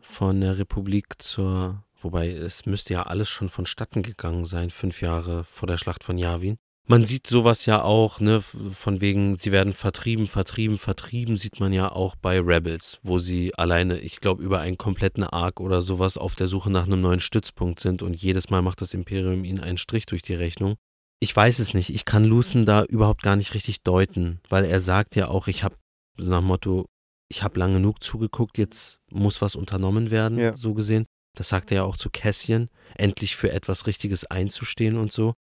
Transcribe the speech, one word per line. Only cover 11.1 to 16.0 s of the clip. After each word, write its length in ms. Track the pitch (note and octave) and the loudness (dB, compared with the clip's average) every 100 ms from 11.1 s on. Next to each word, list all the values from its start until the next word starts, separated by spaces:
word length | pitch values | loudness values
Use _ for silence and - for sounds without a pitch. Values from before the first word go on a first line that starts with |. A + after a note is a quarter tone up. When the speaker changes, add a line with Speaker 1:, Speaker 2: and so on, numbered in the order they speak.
| A#2+ A#2 G#2+ | -6 -2 -2
Speaker 1:
sieht 220 | G#2 - | -4 -4
man 140 | G2 | 0
ja 180 | F#2+ F#2+ | 2 0
auch 240 | - F#2 | 0 -4
bei 240 | - F#2 F#2 | -2 0 2
Rebels, 640 | F2 E2+ E2 E2 - - | 4 2 2 -6 -8 -12
wo 160 | F#2+ F2+ | 0 0
sie 340 | F2 F2+ F2 - | 0 -2 -2 0
alleine, 420 | E2+ E2+ F2+ F2+ | 2 2 2 -2
ich 220 | - - | -6 -4
glaub, 180 | G2+ F#2 | -2 -2
über 200 | F2+ F#2+ | -2 -2
einen 180 | D#2+ F#2 | -2 -4
kompletten 460 | G#2+ F#2+ F#2+ - | -4 0 -2 0
Arc 340 | F#2+ F2 F2 - | -2 -2 -2 -4
oder 240 | F#2 F#2 | 0 0
sowas 340 | F2 F2+ | 0 0